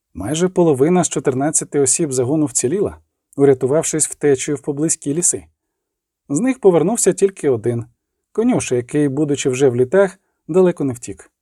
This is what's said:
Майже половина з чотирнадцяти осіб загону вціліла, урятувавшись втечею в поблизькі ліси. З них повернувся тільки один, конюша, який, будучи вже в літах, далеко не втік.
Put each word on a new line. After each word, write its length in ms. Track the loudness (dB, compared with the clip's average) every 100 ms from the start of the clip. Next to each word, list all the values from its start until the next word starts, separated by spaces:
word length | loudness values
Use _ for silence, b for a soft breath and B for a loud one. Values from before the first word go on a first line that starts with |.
| _
Майже 340 | -12 -6 -2 -2
половина 560 | 2 2 4 4 2
з 60 | 0
чотирнадцяти 720 | -2 -2 -2 -2 -2 -2 0
осіб 340 | 0 0 -2
загону 320 | -2 0 0 -2
вціліла, 520 | -2 -2 -2 -4 -6 _ _ _ 2
урятувавшись 720 | 4 4 2 0 0 -2 -4
втечею 460 | -2 0 0 -2 -6
в 60 |
поблизькі 520 | -6 -4 -4 -4 -4
ліси. 320 | -2 -2 -4 -8 _ _ _ _ _ _ _ -6
З 100 | -2
них 200 | -2 2
повернувся 540 | 2 4 2 0 0
тільки 360 | 0 -2 -2 -2
один, 360 | -2 -2 -4 -8 _ _ _ _
конюша, 440 | -4 0 0 -2 -4
який, 340 | -2 -2 0
будучи 400 | 0 -2 -2 -2
вже 200 | 2 2
в 60 | 2
літах, 440 | 2 2 2 -2 _ _ -2
далеко 360 | 2 2 2
не 100 | -4
втік. 380 | -6 -10 -16 -20 _